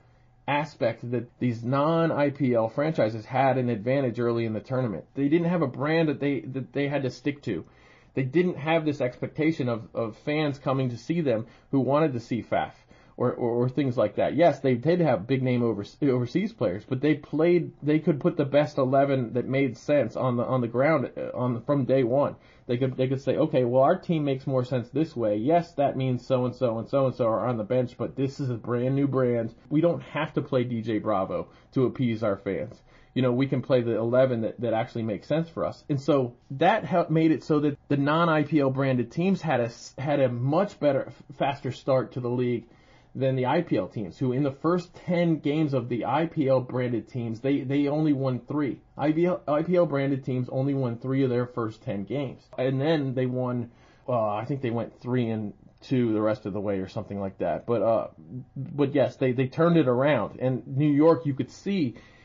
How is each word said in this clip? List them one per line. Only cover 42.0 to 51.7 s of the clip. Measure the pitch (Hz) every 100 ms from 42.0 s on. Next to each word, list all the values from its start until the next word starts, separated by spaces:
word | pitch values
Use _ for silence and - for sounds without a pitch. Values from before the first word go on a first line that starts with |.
| 113
to | 131
the | 120
league | 123 123 117 - - - - _
than | 123 135 131
the |
I | 123 165
P | 170 120
L | 90
teams, | 123 87 -
who | 127
in | 127
the | 143
first | 139 160 180 -
ten | - - 175 170 151
games | 143 151 151
of | 131 120
the | 123 104
I | 143
P | 165 156 135
L | 131
branded | 127 123 123 113 -
teams, | 127 117 110
they, | 135 139
they | 127 143 143
only | 151 156
won | 135 131 123 -
three. | 147 135 - _ -
I | 151
P | 156 175
L, | - -
I | 151
P | 165 180
L |
branded | 165 139 139 135
teams | 135 127 123
only | 131 139
won | 139 123 120
three | 131 135
of | 131
their | 120
first | 120 123 110